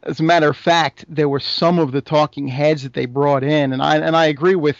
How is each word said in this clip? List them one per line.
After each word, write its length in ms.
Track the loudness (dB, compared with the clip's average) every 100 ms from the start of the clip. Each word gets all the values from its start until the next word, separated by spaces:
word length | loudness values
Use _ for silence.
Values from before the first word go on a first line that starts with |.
as 160 | -10 -2
a 40 |
matter 240 | 2 2 2
of 80 | 0
fact, 480 | 0 0 0 -6 -10
there 200 | -4 -2
were 120 | -2
some 380 | -6 -2 0 2
of 140 | 0
the 80 | -2
talking 480 | -2 0 0 -2 -8
heads 340 | -2 0 0
that 100 | -4
they 140 | -6 -4
brought 380 | 0 0 0
in, 280 | 0 0 0
and 100 | 0
I, 160 | 0 0
and 180 | 2 2
I 100 | 2
agree 300 | 2 0 2
with, 200 | 0 -4